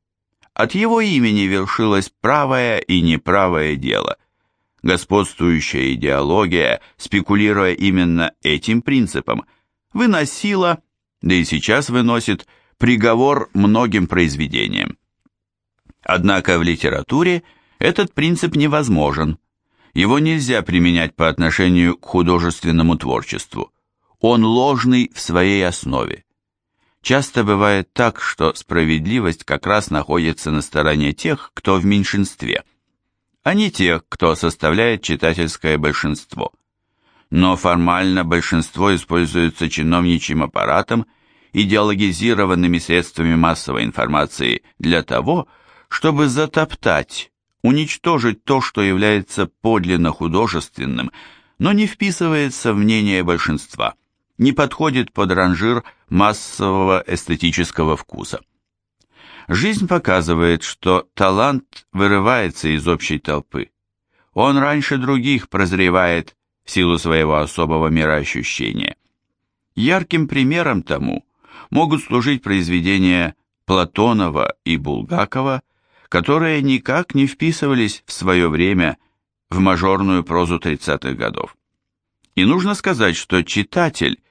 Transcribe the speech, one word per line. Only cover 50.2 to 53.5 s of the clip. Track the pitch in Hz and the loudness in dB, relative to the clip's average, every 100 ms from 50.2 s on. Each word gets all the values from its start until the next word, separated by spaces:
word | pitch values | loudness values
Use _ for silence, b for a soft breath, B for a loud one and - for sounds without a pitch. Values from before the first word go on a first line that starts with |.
| 85 90 113 82 - - 67 60 65 B B B B - | -2 0 0 -4 -8 -8 -6 -6 -8 B B B B -4
но | 185 | 0
не | 208 214 | 2 0
вписывается | - 196 - 165 151 139 - 117 | -2 -4 -2 -2 0 -2 -2 -2
в | 104 | 0
мнение | 104 110 101 95 | 2 2 0 0
большинства, | 87 85 - | 0 -2 -2